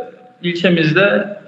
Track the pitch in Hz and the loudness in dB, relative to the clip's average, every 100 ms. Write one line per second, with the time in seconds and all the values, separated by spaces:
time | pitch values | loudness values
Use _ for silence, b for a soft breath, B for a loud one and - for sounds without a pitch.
0 | - - - _ 175 170 190 170 156 175 | -6 -14 -20 _ -6 -2 0 2 2 2
1 | 202 208 - - | 2 0 -4 -10